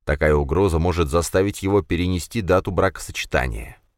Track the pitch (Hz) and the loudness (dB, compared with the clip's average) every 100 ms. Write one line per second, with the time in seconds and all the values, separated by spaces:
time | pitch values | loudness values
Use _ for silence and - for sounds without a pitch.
0 | - 73 78 73 71 80 98 80 87 85 | -6 0 2 2 2 2 2 2 0 0
1 | 78 82 82 92 101 - 95 101 82 85 | 0 0 0 0 0 -2 0 0 2 -2
2 | 90 90 - 117 87 92 - 87 92 - | 0 -2 -4 -4 2 2 2 0 0 -2
3 | - - - 71 64 53 60 - _ | -10 -10 -4 -2 -2 -6 -12 -18 _